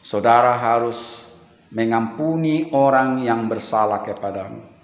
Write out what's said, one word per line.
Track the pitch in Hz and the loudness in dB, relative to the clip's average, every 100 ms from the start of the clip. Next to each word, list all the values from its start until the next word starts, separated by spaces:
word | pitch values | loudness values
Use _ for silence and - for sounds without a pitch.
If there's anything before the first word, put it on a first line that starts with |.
| - | -4
saudara | 104 113 117 123 120 | 0 4 6 6 2
harus | 120 117 120 120 - - - - _ _ _ | 2 0 0 -6 -12 -18 -20 -20 _ _ _
mengampuni | 110 113 113 113 - 156 165 160 156 160 | -4 0 0 -2 -2 -2 0 0 0 0
orang | 139 139 135 131 131 123 | 2 4 4 2 -2 -2
yang | 113 113 | -2 -2
bersalah | 110 - 110 107 101 - | -6 -4 0 0 0 -4
kepadamu. | 101 101 98 95 113 113 _ | -8 -8 -8 -10 -14 -18 _